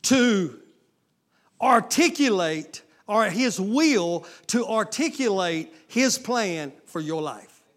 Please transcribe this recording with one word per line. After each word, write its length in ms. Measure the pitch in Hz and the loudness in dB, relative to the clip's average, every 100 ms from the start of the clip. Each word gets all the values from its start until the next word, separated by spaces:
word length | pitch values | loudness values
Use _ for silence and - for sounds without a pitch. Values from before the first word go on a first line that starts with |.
to 560 | - 262 240 202 165 117 - _ _ _ _ _ _ _ _ _ | 2 4 4 2 -2 -8 -20 _ _ _ _ _ _ _ _ _
articulate, 1200 | 254 240 - - 330 339 269 196 165 156 147 - _ _ - | 4 4 2 2 2 2 2 2 0 -2 -8 -18 _ _ -2
or 200 | 214 214 | 0 2
his 340 | 180 254 185 | 0 -2 -2
will 680 | 196 254 320 233 170 170 - - - | -2 2 4 2 0 -4 -8 -18 -4
to 180 | 233 196 | -2 0
articulate 1040 | 220 214 233 302 - 247 190 175 165 160 - _ | -2 -2 -2 -4 -2 0 0 0 -2 -6 -16 _
his 320 | 226 262 - | 0 0 0
plan 540 | - 247 202 165 143 - - | -4 -2 -2 -4 -8 -14 -12
for 140 | 170 | -10
your 220 | 156 160 | -6 -6
life. 400 | 151 104 - _ _ | -6 -10 -18 _ _